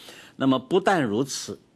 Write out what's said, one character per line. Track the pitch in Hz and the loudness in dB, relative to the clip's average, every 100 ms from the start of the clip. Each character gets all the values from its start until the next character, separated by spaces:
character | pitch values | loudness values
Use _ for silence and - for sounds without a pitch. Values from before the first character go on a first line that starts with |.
| - - - - | -20 -20 -20 -4
那 | 135 | 0
么 | 131 | 0
不 | 131 180 | 2 0
但 | 185 190 | 2 2
如 | 127 104 | 2 0
此， | 139 - - 98 _ | -2 -6 -10 -14 _